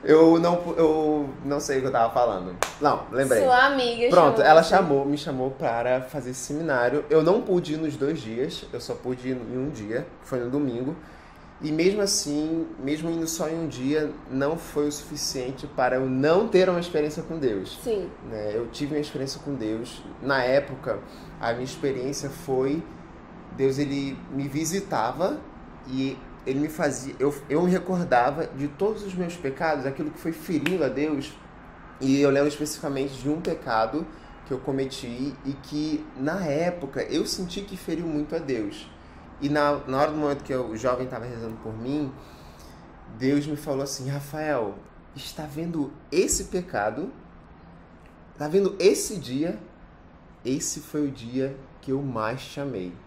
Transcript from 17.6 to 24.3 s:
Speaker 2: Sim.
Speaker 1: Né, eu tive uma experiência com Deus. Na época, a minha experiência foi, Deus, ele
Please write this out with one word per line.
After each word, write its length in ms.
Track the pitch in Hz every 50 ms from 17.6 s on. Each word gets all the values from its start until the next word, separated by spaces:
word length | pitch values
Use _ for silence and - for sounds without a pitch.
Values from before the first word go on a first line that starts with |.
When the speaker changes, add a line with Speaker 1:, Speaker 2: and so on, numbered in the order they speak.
| 92 - - -
Speaker 2:
Sim. 280 | - 247 220 196 180 185 - - - 117
Speaker 1:
Né, 240 | 113 107 107 107 104
eu 120 | 113 120
tive 280 | 113 - - 147 143 156
uma 60 | 147
experiência 400 | 147 151 - 139 135 135 - -
com 120 | - 147 139
Deus. 480 | 127 110 107 110 113 120 - - - - - - -
Na 220 | - 135 139 135
época, 560 | 120 127 131 143 139 - 131 135 - 123 107 98 - - - - - - - -
a 120 | 107 117
minha 120 | 120 123 127
experiência 640 | 131 - - 147 139 135 127 123 135 139 - - 135
foi, 540 | - - - - 131 127 131 135 147 170 - - - - - - - - - - - - - - -
Deus, 220 | 120 135 135 131 139
ele 400 | 147 139 139 139 139 139 135 120 - -